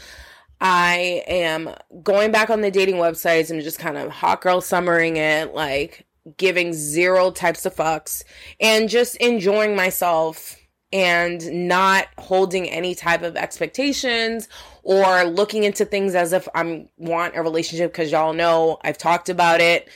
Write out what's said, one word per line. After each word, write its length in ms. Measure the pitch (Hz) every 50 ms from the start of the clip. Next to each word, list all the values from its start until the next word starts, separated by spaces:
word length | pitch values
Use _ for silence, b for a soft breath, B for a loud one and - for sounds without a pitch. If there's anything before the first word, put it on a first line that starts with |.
| B B B B B B B B B B _ -
I 640 | 185 185 180 175 175 175 175 175 180 180 175 165 -
am 440 | - 170 185 170 160 160 160 165 156 - - - _ - 180 156
going 260 | - 196 202 208 220
back 200 | 220 214 220 226
on 100 | 226 214
the 100 | 208 202
dating 280 | 185 196 190 190 185 175
websites 520 | 170 170 165 - - 175 165 165 160 160
and 100 | 165 160 147
just 180 | 160 160 -
kind 180 | 170 165 147 143
of 140 | 131 139 147
hot 300 | - - 170 190 - -
girl 180 | 180 180 185
summering 560 | 180 - 190 175 175 180 170 165 165 165 165
it, 380 | 160 156 156 156 156 160 117 -
like, 520 | 135 156 143 135 143 143 - - - - _ _ _ - 160 151
giving 360 | - 190 185 175 180 175 170 165
zero 600 | 156 151 147 147 165 180 185 185 185 185 185 180
types 340 | - 180 170 165 - -
of 80 | 190 -
fucks 480 | - 156 160 160 160 - - - - B B B B B B B -
and 280 | 208 220 220 214 220 208
just 280 | 208 240 247 240 -
enjoying 580 | - 240 240 240 226 175 196 202 214 214 214 208
myself 840 | 196 185 190 180 - 185 175 165 160 160 160 160 - - - - - _ _ _ _ _ _ -
and 720 | 196 185 180 175 170 170 175 175 175 165 170 147 175 180
not 400 | 175 180 185 190 190 190 190 - - - -
holding 520 | - - 190 185 196 190 175 190 180 -
any 240 | - 165 175 180 180
type 300 | - - 170 170 165 175
of 120 | 170 165
expectations 1120 | - - - - - 170 156 - - 269 285 262 - - 254 233 233 226 226 226 226 208 B B B B B B B -
or 400 | - 190 196 196 185 185 180 180
looking 400 | 175 170 185 208 208 214 214 208
into 200 | 202 202 - 208
things 300 | 202 - 196 196 196 180
as 180 | 180 175 165 180
if 140 | 185 - - -
I'm 340 | 165 165 170 165 151 - - _
want 380 | - 165 165 170 165 175 - -
a 80 | 165 160
relationship, 500 | 165 160 165 160 - 165 165 175 170 -
'cause 200 | - 165 151 160
y'all 200 | 156 160 160 156
know 460 | 165 170 170 165 165 160 160 156 -
I've 160 | - 143 151
talked 320 | - - 160 170 175 - -
about 320 | 180 175 175 170 165 170
it, 280 | 170 170 170 165 B B B